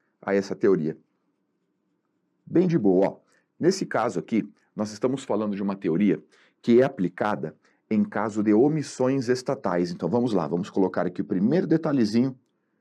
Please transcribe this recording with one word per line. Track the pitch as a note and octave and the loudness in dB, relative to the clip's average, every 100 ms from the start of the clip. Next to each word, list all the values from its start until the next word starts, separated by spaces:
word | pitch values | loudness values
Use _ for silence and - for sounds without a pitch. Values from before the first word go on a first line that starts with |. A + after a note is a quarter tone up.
| _ _ | _ _
a | - | -2
essa | G2 G2 F2+ | 0 -2 0
teoria. | G#2+ F2+ D#2 D#2 _ _ _ _ _ _ _ _ _ _ _ _ _ _ | 2 2 0 -6 _ _ _ _ _ _ _ _ _ _ _ _ _ _
Bem | - D#3+ F#3 | -2 0 2
de | D#3+ | 2
boa, | G2+ F#2 F#2+ | 4 4 2
ó. | - _ _ _ - | -2 _ _ _ -4
Nesse | D3+ F#3+ - | 0 0 -2
caso | B2 A2+ F2+ | -2 -2 -4
aqui, | - A2 - _ _ | -2 -2 -4 _ _
nós | - G#2+ | -8 -8
estamos | - B2+ C3+ | -4 -4 -4
falando | - G#2+ G#2+ | -4 -4 -2
de | G2 | -4
uma | G2+ F#2+ | -4 -4
teoria | F#2 E2 G#2 D#2+ - _ _ _ | -2 2 2 0 -4 _ _ _
que | - A#2 | 2 4
é | |
aplicada | C3+ - E3 - G#2+ G2+ D#2+ - _ _ - | 4 0 -6 -2 -4 -4 -8 -12 _ _ -4
em | G#2+ | 0
caso | G#2 A2 G#2+ G#2 | 0 -2 -4 -2
de | G#2+ | 2
omissões | G#2 D3 D#3 C#3 - B2+ C3+ A#2+ | 4 4 0 -4 -2 -2 0 -2
estatais. | B2 - C3+ G2 F2 F2+ | -2 -4 -6 -2 -2 -2
Então, | F2 E2+ | -4 -2
vamos | A#2+ B2 | -2 0
lá, | G2 D2+ | -2 -2
vamos | E2+ F2 | -4 -4
colocar | - F#2 - F2+ | -2 0 0 -4
aqui | - | -4
o | |
primeiro | - F#2 G#2 E3+ | -4 0 2 2
detalhezinho, | F3 D#3+ D#3+ C#3+ G#2+ A#2 C3+ B2+ _ _ _ _ | 2 0 0 0 2 2 0 -4 _ _ _ _